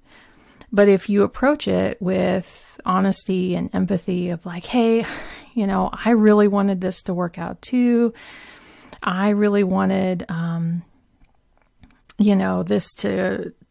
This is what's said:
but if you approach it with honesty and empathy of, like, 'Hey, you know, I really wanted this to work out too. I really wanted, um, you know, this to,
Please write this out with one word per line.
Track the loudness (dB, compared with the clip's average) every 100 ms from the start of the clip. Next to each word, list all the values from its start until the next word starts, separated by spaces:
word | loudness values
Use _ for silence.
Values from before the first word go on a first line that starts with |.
| _ -20 -20 _ _ -20 -6
but | 4 6
if | 4 2
you | 0
approach | 0 0 0 0 0
it | 0 -2 -4
with | -4 0 0 -2 -4 -14 -20 -12
honesty | -2 0 2 0 -2 -2 -2 -2
and | -4
empathy | -2 -2 -2 -2 -4 -4
of, | -6 -10
like, | -14 -4
'Hey, | 0 2 2 -2 -8 -14 -18 -10
you | -4 0
know, | 0 -2
I | -2 2
really | 4 6 6 4
wanted | 4 0 0
this | -2 -6
to | -6
work | -4 -4 -6
out | -10 -10
too. | -4 0 2 4 2 -2 -18 -20 -20 -20 -20 -20 -20 -10
I | -6 -2 0
really | 2 2 2
wanted, | 2 2 0 0 0 -4 -6
um, | -6 -4 -2 -2 -4 -8 _ _ _ _ _ _ _ _ _ -20 _ -10 0
you | 2 4
know, | 2 -2
this | -2 -2 -2 -4
to, | -4 -2 -2 -4 -8 -14 _